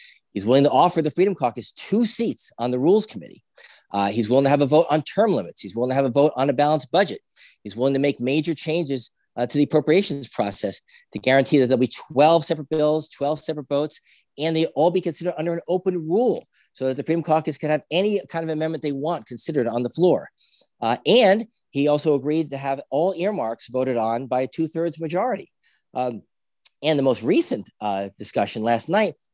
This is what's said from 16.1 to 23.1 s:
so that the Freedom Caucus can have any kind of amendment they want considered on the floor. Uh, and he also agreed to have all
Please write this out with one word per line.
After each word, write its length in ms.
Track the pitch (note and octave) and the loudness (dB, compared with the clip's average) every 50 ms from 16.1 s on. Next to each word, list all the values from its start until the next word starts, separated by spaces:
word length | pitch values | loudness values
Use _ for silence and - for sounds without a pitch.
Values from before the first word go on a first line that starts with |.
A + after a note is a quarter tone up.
| E3 G#3 B3 B3 E3+ - - _ _ _ _ _ | 0 2 2 2 0 -2 -4 _ _ _ _ _
so 160 | _ - C3 C3 | _ -6 -4 -4
that 80 | C3 | -4
the 80 | C3 B2+ | -4 -2
Freedom 200 | - D#3+ E3+ D3+ | -2 -2 -2 0
Caucus 340 | - D#3 D#3+ D#3 - C#3+ - | 0 0 0 0 -2 -6 -4
can 120 | - D3+ | -2 -2
have 140 | D3+ D3 - _ | -2 -2 -2 _
any 300 | D3 E3+ G3 G#3+ G#3+ G3 - - | -2 0 0 0 -2 -2 -4 -6
kind 140 | - E3 E3 | -8 -6 -6
of 60 | D#3+ | -4
amendment 340 | D#3+ D3+ D#3+ D#3+ D#3+ D3+ C#3+ | -4 -4 -4 -4 -4 -4 -6
they 100 | D3 C#3+ | -6 -6
want 340 | C3+ C#3 D#3 F3 D3 A2 - | -4 -4 -4 -4 -6 -8 -12
considered 400 | B2 A#2+ - - D#3 D3 A#2+ A#2 | -14 -10 -10 -4 -2 -2 -2 0
on 160 | A2 A#2+ B2 | -2 -2 -4
the 60 | A#2+ | -4
floor. 400 | - - E3+ F3+ D3 G2+ - - - _ - - - - - - _ _ | 0 2 4 4 4 2 0 -6 -16 _ -20 -20 -20 -20 -20 -20 _ _
Uh, 160 | A#2 A2+ A#2+ - - | -2 -2 -2 0 2
and 400 | - F#3+ A#3+ B3 F#3+ G3 A3 A#3 - _ _ _ _ | 4 6 6 8 6 6 4 0 -4 _ _ _ _
he 180 | - C#3 C#3 D3 | -4 0 2 2
also 260 | D3 D3 - E3 D3 | 2 2 2 2 2
agreed 360 | C#3 B2 C#3+ D3+ D#3+ D#3+ C#3 | 2 0 0 -2 -2 -2 -4
to 60 | C3+ C3+ | -6 -8
have 240 | C3+ C#3 C#3 C3+ C#3+ - | -6 -6 -6 -6 -6 -4
all 240 | C3 C#3 E3 F#3+ | -2 0 0 0